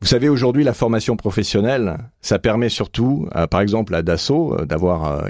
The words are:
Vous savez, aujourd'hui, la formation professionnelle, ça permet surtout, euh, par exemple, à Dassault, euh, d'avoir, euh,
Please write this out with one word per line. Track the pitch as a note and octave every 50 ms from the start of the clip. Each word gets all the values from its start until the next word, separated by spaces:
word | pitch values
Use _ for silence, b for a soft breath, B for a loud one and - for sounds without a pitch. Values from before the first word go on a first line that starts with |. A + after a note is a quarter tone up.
Vous | G2
savez, | - C3 A#2 C3+ D3+
aujourd'hui, | C#3+ A#2+ B2+ B2 B2 D3 D3
la | B2+ A2+
formation | - B2+ A#2 A2+ A2 - - A#2
professionnelle, | - - G#2+ - G#2+ G2+ - - G2+ G#2 A#2+ C#3 B2+ A2 F#2 D#2+ D#2 A#2 - _ _
ça | - - G#2+
permet | - - A2+ G#2+ A#2 A#2+ A2
surtout, | - - G#2 - - - A#2 C3 C#3+ - - F2 -
euh, | - E2
par | D#2+ - F#2
exemple, | G#2 G2+ G#2 A2+ G#2+ - -
à | E2 E2
Dassault, | F2 E2 E2 - - C#3 D#3+ E3 C#3+ -
euh, | - D#2+
d'avoir, | C#2+ D#2 D#2+ F#2 F2 F2 D#2+ D#2
euh, | D2+ C#2+ D2 -